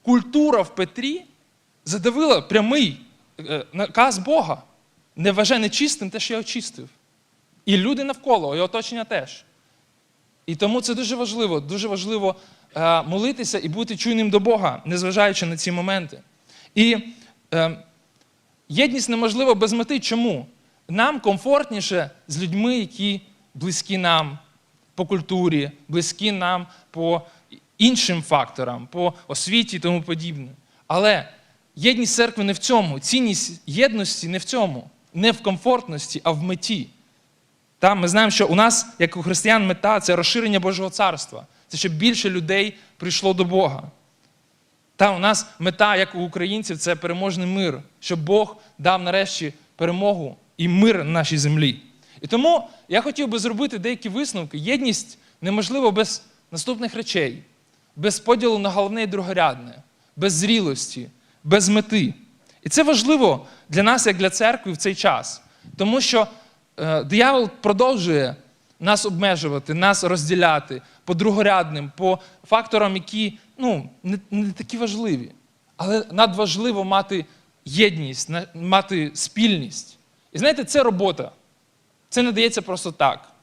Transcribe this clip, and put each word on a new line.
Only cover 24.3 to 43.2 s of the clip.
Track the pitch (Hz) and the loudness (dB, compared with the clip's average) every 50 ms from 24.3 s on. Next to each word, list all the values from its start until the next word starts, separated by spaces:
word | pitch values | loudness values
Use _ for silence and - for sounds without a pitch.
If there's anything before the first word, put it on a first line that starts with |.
| 143 151 _ _ _ _ _ _ _ _ _ _ _ | -8 -14 _ _ _ _ _ _ _ _ _ _ _
по | - 185 | -6 -4
культурі, | 160 196 180 151 - 190 185 180 175 156 147 139 143 147 _ _ | -2 -2 -4 -2 -2 -2 0 2 2 2 0 -2 -4 -10 _ _
близькі | - 151 170 165 - - - 196 214 | -4 -2 -2 -2 -2 -6 -2 -2 -2
нам | 202 190 180 175 185 180 175 175 - - _ _ | -2 0 -2 -2 -2 -2 -4 -10 -18 -20 _ _
по | - 165 165 170 170 165 170 - _ _ _ _ - - _ _ _ | -8 -4 0 0 0 -2 -4 -10 _ _ _ _ -20 -20 _ _ _
іншим | - 208 247 254 - - - 180 165 151 | 4 4 4 4 2 -2 -2 -2 -4 0
факторам, | - 160 139 123 - - - 127 123 107 120 120 - | 0 2 2 2 -2 -4 -6 -6 -6 -6 -10 -14 -12
по | - 175 175 175 170 - - | -6 -2 -2 -2 -2 -6 -14
освіті | - 143 - - 180 208 233 226 226 196 | -10 -8 -6 -4 0 0 0 0 0 -6
і | 175 | -4
тому | 147 170 175 175 151 | -2 -2 -2 -2 -2
подібне. | 170 165 160 160 170 156 143 131 131 131 _ _ _ _ _ _ | -4 -6 -6 -6 -10 -10 -10 -14 -16 -18 _ _ _ _ _ _
Але | _ 151 180 202 214 202 156 - - - _ _ _ _ _ _ _ _ | _ 0 0 2 0 -2 -4 -6 -12 -20 _ _ _ _ _ _ _ _
єдність | 147 147 240 262 226 240 - - | -2 0 0 0 0 -2 -2 0
церкви | 233 233 233 233 220 202 | 0 -2 -2 -2 -4 -4
не | 196 196 | -4 -4
в | |
цьому, | - - - 254 226 196 160 143 135 | -4 -2 0 0 2 0 0 -6 -6
цінність | - - - 262 254 220 190 - - - 170 160 _ | -4 -2 -2 0 0 -2 -2 -4 -6 -8 -10 -14 _
єдності | - 143 190 262 277 214 220 196 - - - - | -8 0 2 2 2 2 -2 -4 -4 -6 -6 -6
не | 165 180 | -6 -6
в | 185 - | -6 -6
цьому, | - - 247 214 175 135 120 - - _ _ _ _ - | -4 -2 -2 -2 -2 -2 -8 -12 -16 _ _ _ _ -4
не | 165 202 233 | 0 0 0
в | 226 226 | 0 2
комфортності, | - 202 185 - - 240 254 247 - - 160 147 - - - 151 - | -2 -2 -2 0 0 0 0 0 -2 -8 -10 -10 -10 -8 -10 -4 -2
а | 165 | -2
в | 160 147 165 | -2 0 -2
меті. | 185 185 - - - 226 165 123 - _ _ _ _ _ _ _ _ _ _ _ _ _ _ _ _ _ _ | -4 -4 -4 -4 -4 -4 -4 -6 -10 _ _ _ _ _ _ _ _ _ _ _ _ _ _ _ _ _ _
Та, | - 190 202 | 4 4 4
ми | 190 175 | 4 0
знаємо, | 170 175 214 226 208 | 4 6 6 4 6
що | 202 - 202 | 4 2 2
у | - 165 | 4 6
нас, | 196 220 233 233 - - - - - | 6 6 6 4 2 -2 -6 -2 -2
як | 170 165 - | -2 0 0
у | 180 156 | -6 -4
християн, | 175 185 - - 214 226 220 202 | -2 -2 0 4 4 4 4 4
мета — | 185 180 - - 202 214 202 | 0 0 0 2 2 2 2
це | - - 175 | 2 2 2
розширення | 175 170 - - 240 226 214 208 190 | 2 2 0 0 0 0 2 0 2
Божого | 175 190 190 175 190 185 | 0 0 -2 -2 -6 -8
царства. | - - 208 190 160 147 - - - 117 147 _ _ _ _ _ | -2 0 0 0 0 -4 -10 -12 -14 -18 -18 _ _ _ _ _
Це | - | -8
щоб | 151 - 185 160 | -4 -4 -2 -2
більше | 151 196 240 233 233 - 196 | 2 2 2 2 2 -2 -2
людей | 185 180 165 156 190 196 196 214 208 - - _ _ | -2 -2 -2 0 0 0 0 -2 -6 -14 -20 _ _
прийшло | _ - 180 - - | _ -6 -4 -4 0